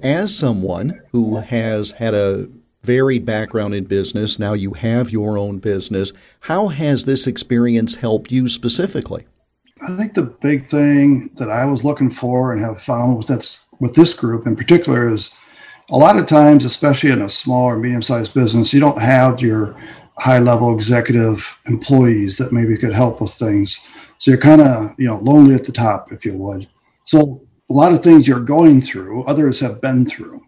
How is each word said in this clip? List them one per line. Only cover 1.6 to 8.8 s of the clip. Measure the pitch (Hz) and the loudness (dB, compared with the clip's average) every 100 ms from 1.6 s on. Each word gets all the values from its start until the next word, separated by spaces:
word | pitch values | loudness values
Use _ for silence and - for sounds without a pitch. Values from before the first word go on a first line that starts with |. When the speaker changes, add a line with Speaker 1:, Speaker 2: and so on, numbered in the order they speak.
| 113 107 104 | -4 -4 -6
Speaker 1:
had | - 113 | -6 -4
a | 107 101 98 98 - _ _ | -2 -2 -4 -8 -16 _ _
varied | - 127 135 127 | -2 0 2 0
background | 117 107 110 113 104 | -2 -6 -4 -6 -4
in | 101 95 | -6 -4
business, | 98 92 107 107 - | -4 -2 -4 -4 -4
now | 101 | -4
you | 104 98 | -4 -6
have | 87 113 117 117 | -6 -4 -2 -2
your | 113 104 104 | -4 -4 -4
own | 101 98 | -6 -6
business, | 107 98 - 95 98 - _ _ | -6 -6 -4 -6 -6 -10 _ _
how | - 170 208 | -6 -4 -4
has | 143 151 139 135 | -4 -2 -2 -2
this | 135 - | -4 -4
experience | - - 120 120 117 113 - | -8 -4 0 0 0 -2 -4
helped | 117 110 - | -4 -4 -2
you | 127 127 | -2 -2
specifically? | - 120 120 | -4 -4 -2